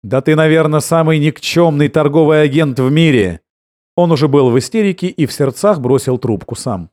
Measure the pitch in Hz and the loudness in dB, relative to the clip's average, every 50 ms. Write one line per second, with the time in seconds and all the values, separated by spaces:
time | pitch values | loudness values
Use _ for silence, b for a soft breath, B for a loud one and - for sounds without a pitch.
0 | - 101 131 131 135 156 156 151 160 156 160 160 160 151 151 151 - - 170 165 | -6 -2 -4 -2 0 2 2 2 2 2 2 2 2 2 0 -2 0 0 0 0
1 | 160 156 160 151 143 151 - - - - - 170 175 165 151 143 147 143 - 160 | 2 2 0 0 0 -2 -4 -4 -10 -4 0 2 2 2 2 0 0 0 0 0
2 | 151 147 143 165 160 147 156 151 151 143 131 156 160 143 123 131 127 131 147 160 | 0 2 2 2 4 4 4 2 2 2 2 0 -2 -2 -2 -2 -2 0 2 2
3 | 165 160 135 117 95 90 85 80 _ _ _ _ _ _ _ _ _ _ _ - | 2 2 2 2 0 0 -4 -8 _ _ _ _ _ _ _ _ _ _ _ -2
4 | 175 170 165 131 156 143 135 147 135 123 117 127 113 - - 226 208 196 180 - | 0 2 2 0 0 2 2 2 2 4 2 0 -2 -2 -2 -2 -2 -2 -2 -4
5 | 180 185 - - 151 - - - 147 131 117 - - 208 208 156 123 123 135 127 | -6 -8 -4 -4 -4 -4 -2 -4 -4 -4 -2 -2 0 0 0 0 0 0 0 0
6 | - 135 127 127 - 120 110 90 - - 117 - - 131 107 90 82 - | 0 -2 -4 -4 -2 -4 -4 -4 -6 -12 -14 -10 -8 -8 -8 -8 -10 -14